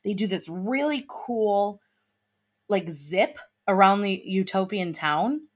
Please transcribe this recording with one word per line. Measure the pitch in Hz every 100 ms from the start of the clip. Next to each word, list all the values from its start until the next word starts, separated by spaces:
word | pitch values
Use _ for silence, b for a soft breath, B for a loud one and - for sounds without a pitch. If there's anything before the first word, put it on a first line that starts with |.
they | 202
do | 202 214
this | 180 160
really | 175 196 269 294 294 -
cool, | - - 233 214 202 202 202 _ _ _ _ _ _ _ _ -
like, | 196 165
zip | 151 147 185 254 - - _ -
around | 190 190 202
the | 202 185
utopian | - 190 185 196 190 202 180
town. | 156 151 151 214 302 -